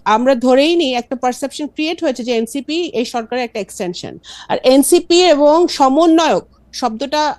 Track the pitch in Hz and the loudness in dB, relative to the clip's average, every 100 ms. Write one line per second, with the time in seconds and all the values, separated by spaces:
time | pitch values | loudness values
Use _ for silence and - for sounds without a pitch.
0 | - 220 247 262 254 254 302 339 277 247 | 0 2 2 2 2 4 4 2 0 -2
1 | 240 254 254 240 269 - 294 - 311 339 | -6 -4 -4 -4 -8 -8 -10 -6 -6 -4
2 | 320 247 240 233 226 285 269 320 339 - | -4 -4 -2 -2 -2 -6 -6 -6 -4 -4
3 | 240 240 226 247 233 226 196 - 180 180 | -4 -6 -6 -6 -6 -8 -10 -8 -8 -8
4 | - - - - - - - 269 277 349 | -12 -16 -20 -16 -6 -2 2 4 4 2
5 | - 349 359 285 294 320 349 - 269 269 | 2 2 4 4 4 4 2 2 2 4
6 | 339 320 320 190 - _ _ - 254 220 | 4 4 2 0 -4 _ _ -6 -6 -4
7 | 277 302 302 | -4 -2 -2